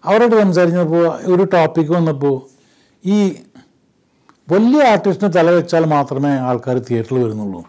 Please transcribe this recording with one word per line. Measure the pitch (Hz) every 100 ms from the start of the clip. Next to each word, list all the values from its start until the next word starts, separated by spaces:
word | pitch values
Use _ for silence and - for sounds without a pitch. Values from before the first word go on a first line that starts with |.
അവരോട് | - 208 240 220
സംസാരിച്ചപ്പോൾ | 202 180 175 175 165 170 170 - - 180
ഒരു |
topic | 190 180 160 160 151
വന്നപ്പോൾ | 175 160 143 143 135 131 _ _ _ _ _ 180
ഈ | 208 196 - - - _ _ _ _ _ _ _ _ -
വലിയ | 180 226 294
ആർട്ടിസ്റ്റിനെ | 269 208 208 175 202
തല | 175 170
വെച്ചാൽ | 175 156 165 160
മാത്രമേ | 147 139 135 143
ആൾക്കാർ | 139 127 123 127 127
തിയേറ്ററിൽ | 117 120 113 131
വരുന്നുള്ളൂ | 120 107 104 90